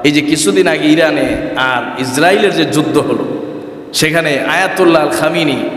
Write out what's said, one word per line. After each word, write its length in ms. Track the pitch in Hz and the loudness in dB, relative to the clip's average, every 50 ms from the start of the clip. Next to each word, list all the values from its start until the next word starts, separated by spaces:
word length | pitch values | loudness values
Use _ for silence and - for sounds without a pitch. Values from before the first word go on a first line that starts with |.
| - | 0
এই 80 | 151 | 2
যে 100 | 147 151 | 2 2
কিছুদিন 460 | 147 147 - 302 - - 202 196 185 | 2 0 0 0 0 0 2 2 2
আগে 200 | 175 160 151 147 | 2 0 0 2
ইরানে 500 | 151 151 165 165 156 151 147 135 131 - - - - - | 2 4 4 4 2 2 0 -2 -2 -2 -4 -4 -6 -4
আর 440 | - 131 131 127 123 120 - - - | -2 0 0 0 -2 -2 -6 -6 -6
ইসরায়েলের 540 | 131 131 127 143 151 175 202 214 214 196 165 | -6 -4 0 2 4 4 4 4 2 2 2
যে 100 | 160 160 | 0 -2
যুদ্ধ 320 | 143 131 147 151 151 - | 0 0 0 0 2 2
হলো, 280 | 147 131 135 123 - - - - - - - - - - - - - - - - | 0 2 2 -2 -2 -2 -4 -6 -8 -8 -10 -12 -12 -14 -14 -16 -16 -16 -10 -4
সেখানে 460 | - 156 156 151 170 160 156 143 131 - - | -2 -2 0 0 0 0 0 -2 -2 -2 0
আয়াতুল্লাহ 500 | 156 170 190 185 190 185 185 170 165 160 | 0 0 0 0 0 2 2 4 4 4
আল 80 | 151 147 143 - | 2 0 -2 -2
খামিনি 360 | 156 156 170 175 160 151 135 117 - - - | -2 -2 0 0 0 0 -2 -2 -4 -6 -8